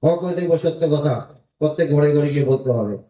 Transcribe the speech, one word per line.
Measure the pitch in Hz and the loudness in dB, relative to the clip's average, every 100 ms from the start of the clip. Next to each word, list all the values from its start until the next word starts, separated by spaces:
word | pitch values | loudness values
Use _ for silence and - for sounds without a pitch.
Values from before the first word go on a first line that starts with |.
"অকৈতব | 151 175 180 175 175 165 | 2 0 -2 -4 0 0
সত্য | 170 - 165 | 0 -2 0
কথা", | 147 147 131 - - _ _ | 0 0 -2 -8 -20 _ _
প্রত্যেক | 151 151 160 | -4 0 0
ঘরে | 147 147 147 | 2 4 2
ঘরে | 147 | 0
গিয়ে | 143 131 | 0 0
বলতে | 131 - | 0 0
হবে। | 117 104 98 - | -2 -2 -6 -12